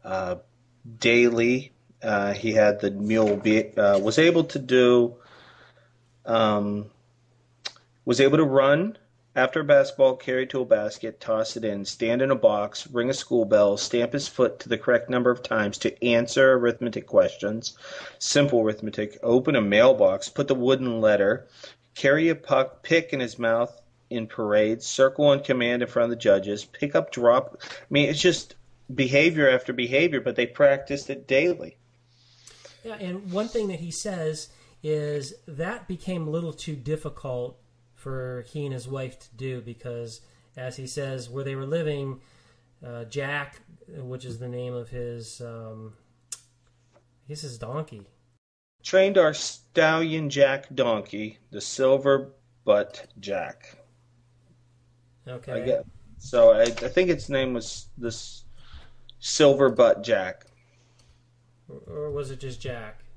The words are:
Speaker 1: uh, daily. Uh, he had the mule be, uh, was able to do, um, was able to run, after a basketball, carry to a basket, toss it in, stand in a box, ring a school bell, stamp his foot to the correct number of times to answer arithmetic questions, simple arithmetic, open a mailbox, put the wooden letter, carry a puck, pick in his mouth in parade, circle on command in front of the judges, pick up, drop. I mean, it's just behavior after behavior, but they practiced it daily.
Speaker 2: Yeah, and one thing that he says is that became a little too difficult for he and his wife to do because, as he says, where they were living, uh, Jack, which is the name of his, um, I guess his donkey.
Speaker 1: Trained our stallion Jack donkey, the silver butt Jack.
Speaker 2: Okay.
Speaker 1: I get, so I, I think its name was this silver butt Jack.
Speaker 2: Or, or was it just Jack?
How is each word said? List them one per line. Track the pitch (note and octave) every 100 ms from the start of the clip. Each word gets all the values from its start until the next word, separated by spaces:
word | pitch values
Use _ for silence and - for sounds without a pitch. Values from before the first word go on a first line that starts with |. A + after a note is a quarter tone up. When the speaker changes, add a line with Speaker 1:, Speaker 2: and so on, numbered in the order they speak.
| G2
Speaker 1:
uh, | F#2+ F#2 F2+ _ _ _ _ A#2+ A2+
daily. | A#2+ A#2 A#2+ A#2 A#2+ B2+ C#3+ _ _ _
Uh, | A2+ G#2 G2+
he | G2+ A2+
had | A2 G#2 G#2
the | G2+
mule | G2 G#2 A2 G#2+ G2
be, | A2 G#2+ - -
uh, | G2+ G2
was | G2+ A#2
able | D#3+ E3+ E3
to | D3+
do, | B2+ B2+ B2 B2 A#2+ A#2+ _ - - - - _ _ _ _ _ -
um, | A2+ A2 G#2 G#2 G#2 G#2+ _ _ _ _ _ _ _ - _ _ _ -
was | A#2+
able | C3+ C#3+
to | D#3
run, | C3+ C3+ D3 G3+ A3 _ _ _ -
after | B2+ E3
a |
basketball, | D3 C#3+ C#3 - C3+ B2+
carry | - B2+ C3
to | C3+
a | A#2+
basket, | A2 G#2+ - A#2 -
toss | - A2 A2+ B2
it |
in, | A2 G2+ G2
stand | - A#2 A#2+
in | C3+
a | C3
box, | A2 G#2 G#2 - -
ring | B2 A#2+
a |
school | C3 - A#2+ G#2+
bell, | G#2 G#2 G2+
stamp | - A#2+ A#2+
his | C#3+ C#3+
foot | - A#2+ -
to | -
the | A2+
correct | - A#2+ -
number | B2+ B2
of | A#2+
times | - A2+ G#2 G2+
to | - -
answer | A#2+ A#2 A#2+ - C3+
arithmetic | C3 A#2+ A#2+ A#2+ - -
questions, | G#2+ F2 - G2+ A2+ - - - - - -
simple | - C#3+ C#3+ B2
arithmetic, | A2 G#2+ G#2+ G#2+ G#2+ -
open | A#2 B2 B2+ C3+
a |
mailbox, | G2+ G#2 B2 C3 G2 G2 -
put | - C#3+
the | C3
wooden | B2 C3+ B2+ A2+
letter, | G#2+ G2+ G2+ A#2+ - _ - _ _ -
carry | C#3+ D3 E3
a | D#3
puck, | - C3+ C3 -
pick | - E3 E3
in | C#3+
his | A#2+ A2
mouth | A#2 A2+ A#2+ - _ _ _
in | B2 A2
parade, | - G#2+ G#2+ G#2+ A2+
circle | - - C3+ C3 D3
on | C#3
command | C#3 B2+ A#2+ A#2+
in | A#2+
front | - A#2
of |
the | A#2
judges, | A2 G2 G2 G#2 -
pick | - D3
up, | - -
drop. | - A#2+ A#2+ - -
I | - - -
mean, | C#3+ C#3
it's | D3+
just | F3+ E3+ - - _ _ _
behavior | C3 C3 C#3+ D#3+ D#3+ C#3
after | B2+ -
behavior, | B2 A#2+ C3+ E3+ C#3
but | A#2+ A#2
they | A#2+
practiced | - C#3+ C3+ - C#3 -
it | C3+ -
daily. | C3+ E3+ F3 - _ _ _ _ _ _ _ - - - _
Speaker 2:
Yeah, | A3+ G#3+
and | F#3 F#3 G3+
one | F3+ A3+
thing | A#3+ G#3
that | E3+
he | E3+
says | D#3+ G#3+ F#3 D#3 D#3 - _ _ _
is | D#3 D3+ D3 D3 C3+ - -
that | C#3+ E3+ A#3 F#3+
became | F3+ - F3+ D#3
a |
little | D#3+ E3+
too | D3 - D3
difficult | A#2+ D3+ D3+ - C#3 B2+ B2 - _ _ _
for | _ C3+ C3 B2+ B2 A#2
he | D3+ C#3+
and |
his | B2+ A#2+
wife | C3+ B2+ -
to | _ A2+
do | C3 B2+
because, | A2+ A#2 B2+ A#2+ A#2 A2+ _ _ _ -
as | B2+ B2+
he | C3
says, | - C3+ C3 A#2+
where | C3
they | C#3 C3+
were | C3+
living, | E3 D#3 C#3+ C#3 C3+ _ _ _ _ _ _
uh, | B2+ A#2+ A#2
Jack, | C3+ C#3 C#3+ C#3+ - _ _ -
which | D#3+ B2+ B2+ B2+
is | A#2
the | B2
name | B2 B2
of | B2 A#2
his, | B2 A#2+ A#2 A2+ -
um, | A#2+ A#2 A2+ A2 A2 A2 _ _ _
I | - _ _ _ _ _ _ _ _ _
guess | D3+
his | D3+ A2+
donkey. | A2+ C#3 D#3 A2 G2 _ _ _ _ _ _ _
Speaker 1:
Trained | - F#3 G3 F#3+
our | D#3 D3
stallion | - - _ - D#3+ D#3+ E3 D#3+ D3+
Jack | C#3 C#3 C#3 -
donkey, | C3 B2 A2 G2 G2+ G#2+ - _
the | G#2
silver | - - C3 C#3 C#3 C#3 C#3 _ _ _ -
butt | G#2 G2+ - - -
Jack. | G2 G2 D#2+ - - - _ _ _ _ _ _ _ _ _ _ _ _ _ _ -
Speaker 2:
Okay. | B2+ C#3
Speaker 1:
I | B2+
get, | B2 B2+ - - - -
so | - B2 A2+
I, | G#2+
I | A#2
think | - B2+ - F#3
its | D#3 -
name | C3+ C3
was | A#2+ A2 - - -
this | A#2+ A2 - - - - - - - - - -
silver | - - D3 C#3 C#3
butt | - A2+ -
Jack. | A2+ G#2+ - - _ _ _ _ _ _ _ _ _ _ _ _ _
Speaker 2:
Or, | - - D#3
or | D3+
was | C#3+ C3+
it | B2+
just | C3+ B2+
Jack? | C3 A#2+ G#2+ G#2+ -